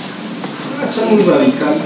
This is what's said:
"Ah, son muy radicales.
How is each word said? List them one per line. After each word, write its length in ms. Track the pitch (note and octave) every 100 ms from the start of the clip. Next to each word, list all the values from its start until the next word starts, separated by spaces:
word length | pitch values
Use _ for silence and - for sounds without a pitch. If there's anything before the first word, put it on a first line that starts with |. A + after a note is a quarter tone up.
| - - - - - - - -
"Ah, 100 | C4
son 240 | - G#3+ G#3+
muy 80 |
radicales. 580 | F3+ - C3 - D3 D#3